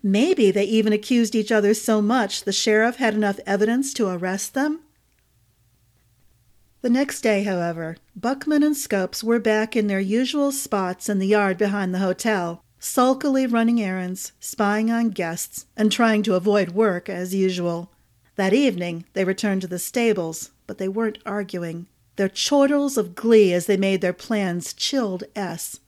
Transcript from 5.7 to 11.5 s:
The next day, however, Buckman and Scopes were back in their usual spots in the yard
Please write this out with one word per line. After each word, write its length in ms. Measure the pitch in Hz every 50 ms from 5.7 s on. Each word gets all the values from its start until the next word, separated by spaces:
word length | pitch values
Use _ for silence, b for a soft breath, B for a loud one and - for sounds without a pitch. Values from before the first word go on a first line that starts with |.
| _ _ _ _ _ _ _ _ _ _ _ _ _ _ _ _ _ _ _ _ _ _
The 80 | - 247
next 300 | 240 262 285 277 262 -
day, 240 | - 220 208 196 202
however, 540 | 208 190 180 170 170 170 165 165 160 170 - _ _ _
Buckman 480 | 190 - 240 269 269 - 302 302 294 294
and 120 | 302 294
Scopes 460 | 277 - - - 196 185 185 - -
were 160 | - 220 233 240
back 380 | 196 220 214 214 220 220 -
in 100 | 240 214
their 140 | 208 196 190
usual 500 | 202 190 214 233 262 247 - 294 285 277
spots 580 | 277 277 - - 214 202 190 180 180 _ - -
in 120 | 208 190
the 80 | 190 190
yard 280 | 208 208 202 190